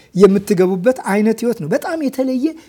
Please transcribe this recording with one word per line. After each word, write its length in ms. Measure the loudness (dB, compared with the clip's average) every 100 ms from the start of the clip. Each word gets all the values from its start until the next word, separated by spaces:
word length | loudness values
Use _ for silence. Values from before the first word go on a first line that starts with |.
| _ 4
የምትገቡበት 840 | 6 4 0 0 0 0 0 -2 -2
አይነት 320 | 0 0 0
ህይወት 200 | -2 -4
ነው። 100 | -4
በጣም 280 | -4 -4 -4
የተለየ 460 | -4 -2 -2 -2 -4 -6